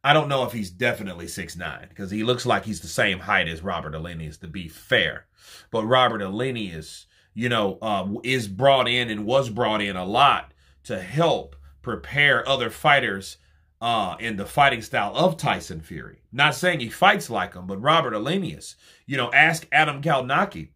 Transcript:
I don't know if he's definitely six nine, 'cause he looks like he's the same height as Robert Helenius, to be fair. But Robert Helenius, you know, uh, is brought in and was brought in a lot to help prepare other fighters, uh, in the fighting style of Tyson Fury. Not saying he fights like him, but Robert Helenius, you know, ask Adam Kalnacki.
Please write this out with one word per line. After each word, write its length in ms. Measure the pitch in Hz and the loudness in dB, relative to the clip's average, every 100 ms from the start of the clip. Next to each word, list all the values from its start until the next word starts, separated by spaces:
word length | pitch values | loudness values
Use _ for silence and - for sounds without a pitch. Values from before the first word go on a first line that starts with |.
I 100 | 139 | 6
don't 160 | 151 143 | 4 4
know 140 | 139 120 | 0 0
if 80 | |
he's 160 | 113 95 | -4 -8
definitely 580 | 90 120 113 98 87 82 | -2 -2 -2 -8 -10 -10
six 300 | - 82 80 | -10 -10 -8
nine, 320 | 82 64 - - | -10 -10 -16 -12
'cause 160 | 92 | -6
he 120 | 104 | -2
looks 220 | 113 123 123 | 0 0 2
like 200 | 101 110 | 0 0
he's 160 | 98 | -10
the 60 | 85 | -6
same 320 | - 107 90 | 0 0 0
height 280 | 92 98 82 | 0 0 0
as 140 | 80 | -4
Robert 320 | 92 85 78 | -6 -6 -8
Helenius, 460 | 78 87 82 78 - | -10 -10 -10 -12 -12
to 60 | 85 | -14
be 200 | 92 82 | -12 -12
fair. 580 | - - 120 82 - _ _ - - - | -16 0 2 2 -4 _ _ -20 -20 -6
But 140 | 113 107 | -4 2
Robert 360 | 127 123 110 | 4 4 2
Helenius, 840 | 98 101 131 120 98 82 78 - _ _ _ | -4 -4 -4 -4 -8 -10 -14 -18 _ _ _
you 160 | 107 120 | -4 0
know, 280 | 117 101 95 | 2 0 -2
uh, 260 | 110 101 92 113 | -2 -2 -2 -4
is 240 | 117 131 104 | 0 -2 -2
brought 400 | 95 139 135 120 | 2 6 6 4
in 220 | 123 120 | 0 0
and 160 | 107 104 | -4 2
was 240 | 135 123 | 2 2
brought 320 | 104 113 107 | -2 0 0
in 140 | 101 92 | -2 -4
a 100 | 90 | 0
lot 480 | 117 143 107 - _ _ _ | 4 6 4 -2 _ _ _
to 180 | - 101 | -10 -8
help 540 | 92 135 165 113 - - - _ | -4 0 2 2 -4 -18 -20 _
prepare 680 | - 101 - 143 143 120 131 | -8 -8 -4 2 4 4 2
other 220 | 131 113 | 0 0
fighters, 680 | - 151 143 117 98 - - _ _ _ _ | 0 4 4 4 -4 -8 -18 _ _ _ _
uh, 340 | 117 113 92 85 | -2 0 -2 -4
in 180 | 117 101 | -6 -6
the 80 | 95 | -4
fighting 360 | - 139 120 | 4 4 4
style 340 | 107 123 101 110 | -4 -2 -2 0
of 200 | 180 160 | 0 0
Tyson 460 | 135 95 - 80 | -2 -2 -6 -14
Fury. 400 | 80 78 55 - _ | -12 -16 -16 -20 _
Not 240 | 123 147 139 | 2 2 4
saying 240 | 180 165 | 0 0
he 100 | 117 | -6
fights 400 | - 190 214 - | 4 4 4 -2
like 260 | 107 90 92 | -4 -4 -8
him, 100 | 90 | -10
but 160 | 98 | -2
Robert 320 | 131 165 135 | 2 2 2
Helenius, 640 | 107 120 190 151 76 - - _ _ - | -4 -2 -4 -6 -10 -16 -20 _ _ -6
you 120 | 135 | -4
know, 140 | 120 | 2
ask 340 | 135 156 160 - | 4 4 2 0
Adam 300 | 147 151 139 | 2 2 0
Kalnacki. 680 | 160 139 127 147 190 85 76 | 0 0 2 0 -2 -6 -14